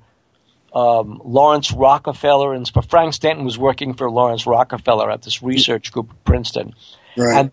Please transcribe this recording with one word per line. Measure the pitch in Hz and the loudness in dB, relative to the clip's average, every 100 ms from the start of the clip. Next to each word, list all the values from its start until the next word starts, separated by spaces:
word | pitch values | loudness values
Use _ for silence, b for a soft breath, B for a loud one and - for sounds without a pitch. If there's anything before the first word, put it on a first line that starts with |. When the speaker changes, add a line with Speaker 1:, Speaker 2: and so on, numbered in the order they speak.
| _ _ _ _ _ _ _ | _ _ _ _ _ _ _
Speaker 1:
um, | - 120 117 110 - - | -2 2 2 -2 -8 -2
Lawrence | 123 147 151 143 | 4 4 4 0
Rockefeller, | 123 135 143 151 131 147 143 139 | 2 2 2 -2 -4 2 2 2
and | 131 123 - - | -4 -4 -4 2
Frank | 170 165 | 2 2
Stanton | 147 156 156 | 0 -2 -2
was | 131 113 | -4 -2
working | 135 135 139 | 0 0 -4
for | 127 127 | -6 -4
Lawrence | 117 123 113 117 | 0 0 0 0
Rockefeller | 117 127 117 - 113 107 | 0 0 -2 0 0 0
at | 110 | -4
this | 120 - | -8 -8
research | 127 127 127 113 - | -4 -2 -2 -2 -6
group | - 113 | -10 -10
at | - | -6
Princeton, | - 123 117 - - - b b b b | -2 -2 -2 -10 -10 -14 b b b b
Speaker 2:
Right. | 120 131 | 0 2
Speaker 1:
and | 135 | 0